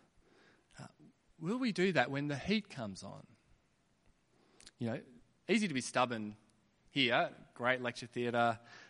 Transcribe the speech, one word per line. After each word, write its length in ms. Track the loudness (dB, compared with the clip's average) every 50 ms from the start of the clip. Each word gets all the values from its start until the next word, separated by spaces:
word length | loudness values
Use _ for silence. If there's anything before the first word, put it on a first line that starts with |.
| _ _ _ _ _ _ _ -20 -20 -20 _ _ _ _ -20 -20
uh, 60 | -20 -20 _ _ -20 -20 _ _ _ _ _ -10
will 180 | -6 -4 -2 0
we 140 | 0 0
do 200 | 2 2 2 4
that 180 | 6 4 4 4
when 180 | 2 -2 -2 -2
the 80 | -4
heat 320 | -4 0 0 0 0 0 -4
comes 340 | -8 -8 -6 -6 -8 -10
on? 200 | -12 -14 -16 -16 -20 -20 -20 _ _ _ -20 _ _ _ _ _ _ _ _ _ _ _ _ _ _ _ _ _ _ _ _ -20 -20 -20 _ -6
You 100 | -6 -6
know, 100 | -6 -6 -10 -16 -20 -20 -20 _ _ _ _ 0
easy 200 | 0 2 2 0
to 60 | -2
be 60 | -2
stubborn 560 | -4 0 2 2 2 2 0 -4 -6 -8 -10 -12 _ _ _ _ _ _ _ _ _ -6
here, 400 | 0 2 2 4 4 2 2 0 -4 -12 -20 -18 -8
great 260 | -2 0 0 0 0
lecture 260 | 0 -4 -6 -6 -12
theatre, 520 | -8 -6 -4 -2 0 2 4 4 4 2 0 -6 -20 -20 -20 -20